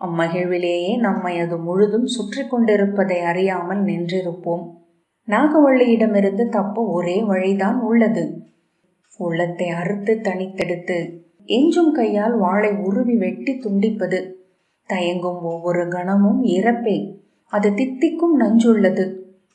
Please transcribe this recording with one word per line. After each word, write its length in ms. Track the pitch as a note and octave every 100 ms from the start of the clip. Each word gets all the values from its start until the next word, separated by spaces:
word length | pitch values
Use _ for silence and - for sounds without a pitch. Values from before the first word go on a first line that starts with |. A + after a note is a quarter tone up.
| F3+
அம்மகிழ்விலேயே 920 | E3+ E3+ F#3 F3+ F3+ F3 F3 F3 A#3+
நம்மை 420 | A3 F#3 F3+ F3
அது 180 | E3+ E3+
முழுதும் 480 | E3 F#3 G#3 A3 B3+
சுற்றி 420 | - G3 C4+ C4+
கொண்டிருப்பதை 720 | A#3+ A3 G#3 G3+ G3+ F#3+ F3+
அறியாமல் 640 | E3+ F3+ F#3+ F#3 F3 G3
நின்றிருப்போம். 840 | F#3+ E3 E3+ F#3 F3 F3 F3 E3+ E3+ - _ _ _ _ -
நாகவள்ளியிடமிருந்து 1200 | G#3 D4+ D#4 C#4+ C4 B3 A3+ G#3+ G3+ G3 G3 A#3
தப்ப 360 | A#3 G3+ G3+ A3+
ஒரே 380 | E3+ F3 F#3
வழிதான் 580 | A3 F#3+ F#3+ G3 G3 B3+
உள்ளது. 640 | G#3+ A#3 G#3+ F#3 D#3 D#3+ - _ _ _ _ _ _ -
உள்ளத்தை 520 | F3 E3 F3 E3+ F3+
அறுத்து 500 | E3+ F3 G3+ G3+ A3
தனித்தெடுத்து, 1000 | G3+ F#3 F#3+ - E3+ F3 - F3+ E3 - - _ -
எஞ்சும் 460 | A3+ D#4+ F4 E4
கையால் 460 | C#4+ A3 G#3 G#3 A#3+
வாளை 340 | F3+ G3 G#3
உருவி 460 | G3 F#3 G3 A#3+ A#3
வெட்டி 420 | F#3 F3+ - C4
துண்டிப்பது. 720 | G#3+ G3 A3 G#3 F3+ F#3 F#3+ - _ _ _ _ -
தயங்கும் 520 | G3+ F3 F3+ F3+ F3+
ஒவ்வொரு 460 | E3+ E3 E3+ F3 F3
கணமும் 560 | F3+ F3+ G3+ G3+ C4
இறப்பே. 720 | A#3 F3+ A3 A#3 A3+ F3+ - - _ _ _
அது 240 | G#3 G3+
தித்திக்கும் 720 | G3+ C4 C4 E4 - E4+ D4+
நஞ்சுள்ளது. 760 | A3 A3+ A#3 A3 F#3 F#3+ F#3+ - - _ _